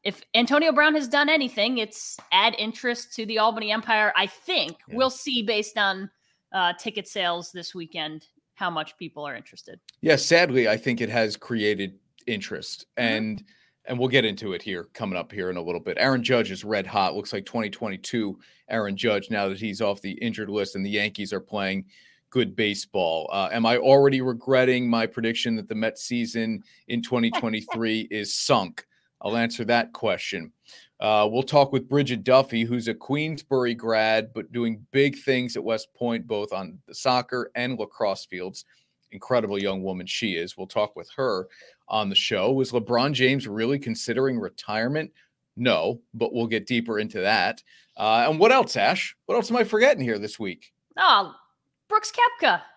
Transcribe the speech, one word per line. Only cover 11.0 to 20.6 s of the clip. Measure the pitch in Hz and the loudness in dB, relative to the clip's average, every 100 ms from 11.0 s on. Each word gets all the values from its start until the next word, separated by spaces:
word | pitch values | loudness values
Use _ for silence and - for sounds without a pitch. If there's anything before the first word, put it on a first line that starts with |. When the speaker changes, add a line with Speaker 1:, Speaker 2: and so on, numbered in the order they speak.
Speaker 2:
it | 113 | 0
has | 117 110 | 0 0
created | 104 - 117 104 98 98 - _ _ - | -4 -6 0 0 0 -4 -10 _ _ -6
interest, | 107 - 92 - - - - | -6 -6 -10 -10 -14 -12 -2
Speaker 1:
Mm-hmm. | 117 | 0
Speaker 2:
and, | 110 110 104 - _ _ _ | 0 -4 -8 -14 _ _ _
and | - 123 | -8 -2
we'll | 131 | 2
get | 131 | 2
into | 110 98 107 | 2 -2 -6
it | 87 | -8
here | 107 90 85 | -6 -8 -10
coming | - 107 90 | -8 -6 -4
up | - | -6
here | 101 92 | -6 -4
in | 87 | -4
a | |
little | 85 85 | -6 -6
bit. | 92 - | -6 0
Aaron | 131 131 | 2 2
Judge | 117 123 98 | 2 2 0
is | 95 | -6
red | 104 104 92 | -4 -4 0
hot. | 104 92 | 0 0
Looks | 82 98 | 0 -6
like | 104 | -8
twenty | 95 120 107 | -6 -6 -6
twenty-two | 98 113 95 - 117 104 95 _ _ - | -6 -8 -8 -6 -4 -4 -6 _ _ -6
Aaron | 110 104 | -4 -2
Judge, | 98 113 101 101 | 0 0 0 -2
now | 107 98 | -2 -2
that | 95 | -4
he's | 110 98 | -6 -2
off | 104 101 | -2 -2
the | 98 | -8
injured | - 117 110 101 | -6 -6 -6 -4
list | 104 | -2